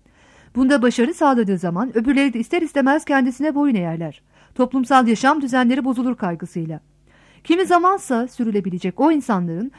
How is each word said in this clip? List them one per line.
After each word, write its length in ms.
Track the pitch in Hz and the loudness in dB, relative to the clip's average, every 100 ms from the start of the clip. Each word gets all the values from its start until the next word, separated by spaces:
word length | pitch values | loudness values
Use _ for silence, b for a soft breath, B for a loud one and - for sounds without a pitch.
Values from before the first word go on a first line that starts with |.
| b b b b b 240 | b b b b b 0
Bunda 260 | 262 285 | 2 4
başarı 320 | 240 240 247 | 2 2 -2
sağladığı 440 | 359 294 247 202 185 | 2 2 2 0 -2
zaman 380 | 180 175 254 226 | -2 -4 -2 -2
öbürleri 360 | 233 277 277 | 0 2 2
de 60 | 233 | -2
ister 240 | 233 349 | -2 -2
istemez 420 | 311 285 269 302 | -2 0 2 0
kendisine 500 | - 269 254 247 311 | 0 0 0 -2 -2
boyun 200 | 285 285 | 0 0
eğerler. 480 | 214 170 165 160 - b b b | 0 -2 -6 -8 -12 b b b
Toplumsal 540 | - 254 262 254 269 233 | -4 -2 -2 2 4 4
yaşam 340 | 220 269 311 | 2 2 0
düzenleri 420 | 269 254 247 269 | 0 2 2 2
bozulur 320 | 262 247 254 240 | -2 -2 -4 -4
kaygısıyla. 640 | 185 165 175 180 160 151 - _ b b b b | -4 -6 -8 -8 -8 -10 -14 _ b b b b
Kimi 220 | - 339 330 | -2 0 2
zamansa 640 | 349 359 392 - 233 254 | 2 2 0 -2 -2 -2
sürülebilecek 720 | - 226 208 185 175 185 - | -4 -2 -2 -4 -6 -6 0
o 120 | 294 | 2
insanların 600 | 311 254 190 170 170 262 | 2 0 -2 -2 -6 -8